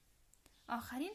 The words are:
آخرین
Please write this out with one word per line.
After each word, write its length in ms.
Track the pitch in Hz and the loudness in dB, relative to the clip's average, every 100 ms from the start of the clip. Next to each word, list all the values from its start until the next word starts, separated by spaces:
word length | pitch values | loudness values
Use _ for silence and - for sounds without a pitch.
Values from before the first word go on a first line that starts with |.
| - - - - - - - | -20 -20 -20 -20 -20 -14 -2
آخرین 440 | 233 - 247 339 | 0 0 0 0